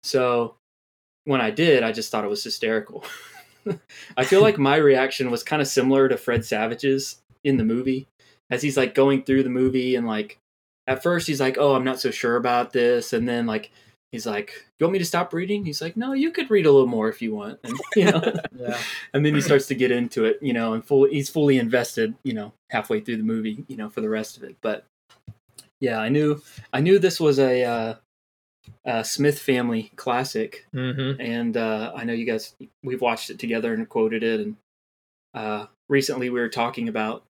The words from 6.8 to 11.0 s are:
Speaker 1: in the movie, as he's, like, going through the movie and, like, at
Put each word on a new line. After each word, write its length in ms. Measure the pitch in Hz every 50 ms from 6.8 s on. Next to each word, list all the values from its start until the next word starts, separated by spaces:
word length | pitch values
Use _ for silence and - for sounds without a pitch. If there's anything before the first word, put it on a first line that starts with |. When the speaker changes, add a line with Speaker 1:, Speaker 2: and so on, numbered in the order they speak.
| - 139 135 135 135 - - _ _ _ _ _ _
Speaker 1:
in 120 | 143 135 127
the 60 | 113
movie, 420 | 110 113 123 127 135 131 131 135 _ _ _ _ _ _ _ _ _
as 120 | 127 123 147
he's, 140 | 147 135
like, 180 | 139 131 - -
going 280 | - 135 139 139 135 135
through 200 | - 135 135 135
the 40 | 131
movie 440 | 123 127 127 131 127 131 127 127 127
and, 100 | 123 120
like, 320 | 113 110 107 104 107 - _ _ _ _ _ _ _ _ _ _ -
at 140 | 131 131